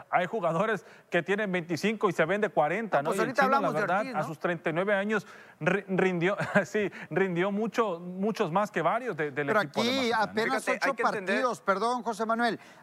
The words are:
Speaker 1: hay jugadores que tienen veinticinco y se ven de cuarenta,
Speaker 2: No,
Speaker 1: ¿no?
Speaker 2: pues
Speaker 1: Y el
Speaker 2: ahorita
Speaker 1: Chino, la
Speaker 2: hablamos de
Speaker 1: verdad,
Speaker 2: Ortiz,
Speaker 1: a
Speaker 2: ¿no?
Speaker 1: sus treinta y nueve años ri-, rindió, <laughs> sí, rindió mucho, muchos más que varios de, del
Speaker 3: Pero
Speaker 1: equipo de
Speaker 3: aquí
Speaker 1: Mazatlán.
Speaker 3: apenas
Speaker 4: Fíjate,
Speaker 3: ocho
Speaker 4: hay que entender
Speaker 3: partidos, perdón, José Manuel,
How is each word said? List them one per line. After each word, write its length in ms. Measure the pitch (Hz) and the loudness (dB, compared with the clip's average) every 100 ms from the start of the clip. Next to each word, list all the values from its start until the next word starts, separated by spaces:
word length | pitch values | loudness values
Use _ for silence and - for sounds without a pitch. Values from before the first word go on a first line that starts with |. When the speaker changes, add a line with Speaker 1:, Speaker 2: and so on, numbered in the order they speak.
| - | -2
Speaker 1:
hay 160 | 156 180 | 0 0
jugadores 580 | 220 170 165 220 196 - - - | 2 2 4 0 -2 -6 -20 -2
que 140 | 175 | -2
tienen 260 | 170 202 208 | 0 0 0
veinticinco 580 | 180 165 156 202 220 202 | -2 -2 -2 0 2 2
y 40 | |
se 120 | 165 160 | 2 2
ven 140 | 208 | 2
de 80 | 202 | 0
cuarenta, 480 | 165 151 190 220 143 | 2 2 0 0 0
Speaker 2:
No, 40 | |
Speaker 1:
¿no? 40 | 143 | 0
Speaker 2:
pues 80 | 202 | 0
Speaker 1:
Y 40 | |
el 40 | 226 | 0
Speaker 2:
ahorita 140 | 262 | 2
Speaker 1:
Chino, 80 | 262 | 2
la 60 | 269 | 2
Speaker 2:
hablamos 180 | 165 | 2
de 60 | - | 0
Speaker 1:
verdad, 180 | 190 190 | 0 0
Speaker 2:
Ortiz, 140 | 254 | -2
Speaker 1:
a 40 | 185 | -4
Speaker 2:
¿no? 60 | 156 | -6
Speaker 1:
sus 120 | 151 | -4
treinta 320 | 180 170 175 | -4 -2 -2
y 20 | |
nueve 220 | 160 196 | 0 0
años 320 | 196 208 208 - - - - | 0 0 -2 -4 -20 -20 -4
ri-, 240 | 160 196 190 | 0 0 0
rindió, 480 | 180 185 175 175 202 156 | 2 2 2 0 0 0
<laughs> 120 | 202 | 0
sí, 260 | 180 214 190 - - | 2 -2 -2 -6 -4
rindió 400 | 160 190 170 196 | 0 0 0 0
mucho, 480 | 202 226 - 214 170 | 0 -2 0 -2 -2
muchos 540 | 180 185 208 208 180 | -8 -4 -2 0 0
más 180 | 185 208 | 0 0
que 120 | 175 | 0
varios 340 | 160 226 247 165 | 0 0 -2 -4
de, 160 | 147 | -4
del 160 | 135 165 | -2 0
Speaker 3:
Pero 120 | 214 | 0
Speaker 1:
equipo 200 | 165 208 | 0 0
de 60 | 233 | 0
Speaker 3:
aquí 200 | 269 233 | 0 0
Speaker 1:
Mazatlán. 180 | 226 202 | 0 0
Speaker 3:
apenas 340 | 208 233 226 | 0 -2 -2
Speaker 4:
Fíjate, 140 | - 262 | -2 0
Speaker 3:
ocho 120 | 269 | 0
Speaker 4:
hay 60 | 233 | 0
que 60 | |
entender 340 | 233 220 185 208 | 0 0 -2 0
Speaker 3:
partidos, 240 | 254 208 | 0 -2
perdón, 420 | - 196 233 247 | -2 0 0 -2
José 200 | 208 202 | -4 -4
Manuel, 360 | 220 226 240 - - - | -2 0 0 -2 -10 -2